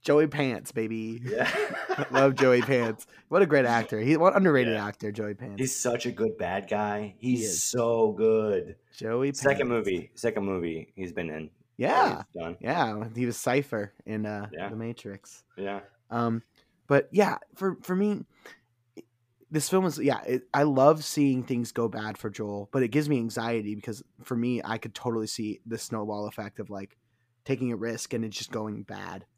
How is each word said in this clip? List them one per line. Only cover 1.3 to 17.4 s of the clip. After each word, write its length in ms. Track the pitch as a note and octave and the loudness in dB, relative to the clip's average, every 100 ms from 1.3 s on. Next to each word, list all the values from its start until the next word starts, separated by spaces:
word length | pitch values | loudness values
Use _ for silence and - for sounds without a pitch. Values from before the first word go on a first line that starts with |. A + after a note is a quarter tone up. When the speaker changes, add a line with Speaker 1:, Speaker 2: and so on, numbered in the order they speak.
| - - - G#4+ - - | -2 0 0 -4 -6 -6
Speaker 1:
<laughs> 160 | F#4 C#3+ | -4 0
Love 260 | C3+ C3+ B2+ | 4 4 6
Joey 280 | C3 B2 | 6 6
Pants. 440 | A#2+ C3 A#2 G#2+ - - _ | 6 2 2 -4 -10 -20 _
What 120 | E3+ | 4
a 60 | F#3 | 6
great 180 | C#3+ B2 | 6 6
actor. 340 | A#2 A2+ G#2+ | 4 2 -2
He, 160 | A#2 D#3 | 2 6
what 180 | F3 G3 | 6 6
underrated 400 | F#3 C#3 A#2+ G#2+ | 6 6 4 0
Speaker 2:
Yeah. 20 | |
Speaker 1:
actor, 340 | G#2 - G#2 | -4 -6 -8
Joey 240 | G#2 G#2 G2+ | -6 -6 -8
Pants. 280 | B2 G2+ | -10 -4
Speaker 2:
He's 160 | C3 - | -4 -2
such 260 | B2 A#2+ B2 | -2 -2 -4
a 60 | |
good 260 | G2+ A2 - | -2 -2 -2
bad 320 | F2 F#2+ G2 | -4 -4 -2
guy. 460 | G#2 G#2 G#2 G#2+ F#2+ | -2 -2 -4 -8 -8
Speaker 1:
He 160 | B2 A#2+ | -2 0
Speaker 2:
He's 100 | G#2+ | 0
Speaker 1:
is. 180 | F2 - | -2 -2
Speaker 2:
so 400 | B2 A#2 A#2 A2 | 0 2 4 2
good. 640 | G2+ A2 A2 G#2+ G2 - - _ | 4 4 4 2 0 -2 -14 _
Speaker 1:
Joey 380 | - A2+ A#2 C#3 | -12 -4 -2 -2
Speaker 2:
Second 340 | C3+ C#3 C#3 B2+ | 0 2 2 2
Speaker 1:
Pants. 20 | |
Speaker 2:
movie, 420 | A#2 G2+ F2+ D#2 - | 0 0 -2 -4 -4
second 300 | A#2 A2 G2 | -4 -2 -2
movie 480 | F#2 E2+ D#2+ D#2 - | -2 -2 -6 -10 -12
he's 180 | F2+ | -10
been 160 | E2+ E2 | -6 -6
in. 220 | D#2 D#2 _ _ - | -8 -12 _ _ -4
Speaker 1:
Yeah. 460 | C#3 D#4 - D#2+ - | 0 2 2 0 -8
Speaker 2:
He's 80 | - | -10
done. 160 | E2 - | -8 -6
Speaker 1:
Yeah, 460 | - E3 B2 G#2 A2+ A2+ | -4 -2 -2 -2 -8 -4
he 100 | B2 | -4
was 120 | A2+ | -2
Cypher 560 | - C3 C#3 A2+ G2+ _ - | 0 0 -2 -6 -8 _ -10
in, 200 | G#2+ G#2+ | -6 -6
uh, 260 | G#2 G#2 | -6 -10
Speaker 2:
Yeah. 180 | D#2+ G2+ | -10 -8
Speaker 1:
The 60 | A2 | -8
Matrix. 680 | A2+ A#2+ A2 G2 - - _ - | -10 -10 -14 -16 -18 -20 _ -10
Speaker 2:
Yeah. 240 | G2 G2 - _ _ | -8 -8 -12 _ _
Speaker 1:
Um, 340 | A#2 A#2 A2+ - _ _ _ _ | -2 0 -2 -6 _ _ _ _
but 220 | C#3 - | 2 2
yeah, 280 | F#3 G3 - | 4 4 2